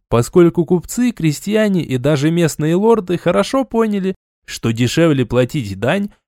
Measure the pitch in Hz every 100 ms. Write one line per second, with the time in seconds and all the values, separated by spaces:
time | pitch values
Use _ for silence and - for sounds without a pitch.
0 | - 117 120 180 170 170 160 180 - -
1 | 247 - 160 143 196 214 214 185 - 123
2 | 139 151 151 170 165 - 151 175 220 226
3 | 185 175 190 196 190 269 254 226 220 202
4 | 185 185 _ _ - - 117 113 123 -
5 | 165 139 120 120 123 156 101 95 113 196
6 | 202 _